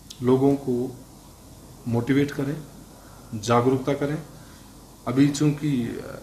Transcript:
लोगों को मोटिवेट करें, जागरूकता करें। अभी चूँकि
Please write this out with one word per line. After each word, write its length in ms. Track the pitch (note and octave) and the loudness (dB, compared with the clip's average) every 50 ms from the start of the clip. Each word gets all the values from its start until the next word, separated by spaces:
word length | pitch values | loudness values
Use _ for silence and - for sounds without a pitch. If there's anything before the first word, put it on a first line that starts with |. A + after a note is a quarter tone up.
| - - - - B2+ | -20 -20 -12 -4 2
लोगों 300 | A#2+ B2+ C3 C3+ C#3 C#3 | 2 4 4 4 4 2
को 440 | C#3 - C3 B2 A#2+ B2 B2 - - - - - - - - - - - - - - - - - - - - | 2 0 -2 -2 -2 -4 -6 -8 -12 -18 -20 -20 -20 -20 -20 -20 -20 -20 -20 -20 -20 -20 -20 -20 -12 -6 -2
मोटिवेट 440 | A#2 A#2+ A#2+ - C#3 C#3 C#3+ C#3+ | -2 0 0 2 2 2 2 0
करें, 260 | - - C#3 C3 D3+ D3+ - - - - - - - - - - - - - - - | -2 -4 -4 -4 -6 -8 -10 -14 -18 -20 -20 -20 -20 -20 -20 -20 -20 -20 -16 -12 -10
जागरूकता 580 | A2 G2 A2 A#2+ A#2+ A#2+ C3 C3 C3 - - C#3+ | -6 -2 2 2 4 4 4 2 2 0 -2 -2
करें। 240 | C#3+ D3 C#3+ D3+ D#3 - - - - - - - - - - - - - - - - - A#2+ | -2 -2 -4 -4 -6 -8 -12 -18 -20 -20 -20 -20 -20 -20 -20 -20 -20 -20 -20 -20 -12 -8 -2
अभी 200 | B2 C3+ C#3+ D3 | 2 4 4 4
चूँकि 720 | C#3+ - D3+ D3+ D3 D3 D3+ D3+ C#3+ B2 A#2 A2+ - - - - - - | 4 2 2 2 2 0 -2 -2 -2 -2 -2 -4 -6 -8 -10 -12 -14 -14